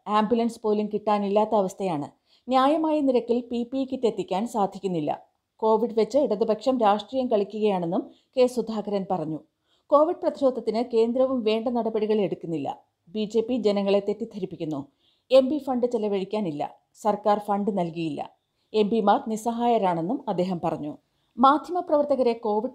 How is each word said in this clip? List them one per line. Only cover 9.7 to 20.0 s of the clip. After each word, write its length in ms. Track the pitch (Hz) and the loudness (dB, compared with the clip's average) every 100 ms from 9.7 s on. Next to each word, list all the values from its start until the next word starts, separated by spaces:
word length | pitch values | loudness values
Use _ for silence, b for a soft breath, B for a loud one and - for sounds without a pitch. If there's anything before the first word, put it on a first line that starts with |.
| _ - | _ 4
കോവിഡ് 280 | 294 320 359 | 4 4 0
പ്രതിരോധത്തിന് 800 | 320 294 269 254 226 220 240 226 | -4 0 0 0 -4 -2 0 2
കേന്ദ്രവും 480 | 226 247 262 262 | 2 2 2 2
വേണ്ട 240 | 214 220 240 | 0 0 0
നടപടികൾ 540 | 240 226 220 214 214 | -2 -2 -2 0 2
എടുക്കുന്നില്ല. 580 | 180 - 165 156 131 - _ _ _ | 0 -2 -6 -6 -6 -10 _ _ _
ബി 220 | 214 208 | -6 -2
ജെ 80 | 226 | 0
പി 140 | 226 254 | 0 0
ജനങ്ങളെ 440 | 208 202 196 202 | 0 0 2 2
തെറ്റിദ്ധരിപ്പിക്കുന്നു. 840 | 202 208 226 202 180 165 156 170 180 _ _ _ - | 0 -6 -8 -8 -10 -6 -6 -6 -8 _ _ _ 4
എം 180 | 262 262 | 4 4
പി 80 | 302 | -2
ഫണ്ട് 300 | 277 247 240 | -2 -2 0
ചെലവഴിക്കാനില്ല, 880 | 240 208 202 190 214 180 147 - - _ _ | -2 -2 -2 -2 -4 -4 -6 -8 -10 _ _
സർക്കാർ 380 | - 202 214 208 | -2 0 0 0
ഫണ്ട് 400 | 208 202 202 196 | 0 -2 -2 -2
നൽകിയില്ല. 640 | 170 165 160 139 - _ _ _ _ | -4 -4 -6 -6 -10 _ _ _ _
എം 160 | 214 208 | -2 0
പിമാർ 320 | 226 202 247 226 | 2 2 2 0
നിസ്സഹായരാണെന്നും 960 | 214 233 233 240 226 190 165 | -6 -4 -2 2 2 2 0